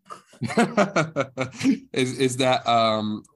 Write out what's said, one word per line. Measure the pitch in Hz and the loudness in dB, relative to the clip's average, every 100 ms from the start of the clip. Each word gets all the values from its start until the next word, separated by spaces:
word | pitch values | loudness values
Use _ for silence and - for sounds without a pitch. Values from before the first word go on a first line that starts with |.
| - - _ - | -20 -20 _ -10
<laughs> | 120 - 226 - 196 165 160 143 127 - 127 - 269 - - | -4 0 0 2 0 0 -2 -2 -6 -4 -8 -2 0 0 -2
Is, | - 127 127 | -2 -2 0
is | 131 123 | 0 2
that, | 131 - 117 | 0 2 2
um, | 117 113 110 107 107 - | 2 4 2 -2 -6 -10